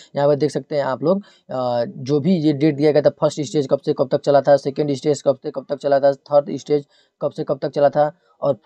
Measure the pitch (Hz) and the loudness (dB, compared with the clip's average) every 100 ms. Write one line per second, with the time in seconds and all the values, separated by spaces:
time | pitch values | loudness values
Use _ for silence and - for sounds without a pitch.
0 | - 139 143 143 147 139 135 151 131 123 | -10 0 2 2 0 -4 -6 -4 -4 -2
1 | 143 196 - _ - 131 123 120 120 131 | 0 0 -4 _ -10 -6 -2 -2 -4 -6
2 | 127 147 156 185 151 143 156 139 151 147 | -2 -2 0 0 0 0 0 2 2 4
3 | 143 - 156 - 143 156 135 151 - 147 | 2 2 -2 -2 -4 -2 0 -2 -2 -2
4 | 135 143 - 143 139 143 143 135 147 131 | 0 -2 2 2 4 2 2 -4 -2 -2
5 | 151 139 147 127 151 139 127 143 143 139 | 0 0 0 -2 -4 -10 -8 -6 0 2
6 | 139 135 - 147 143 143 - 147 143 _ | 2 0 0 0 0 -4 -2 -2 -2 _
7 | _ - 147 143 147 139 151 147 143 147 | _ -8 -8 -6 -6 -4 -4 2 2 4
8 | 151 - _ - 139 139 | 0 -2 _ -6 -4 -4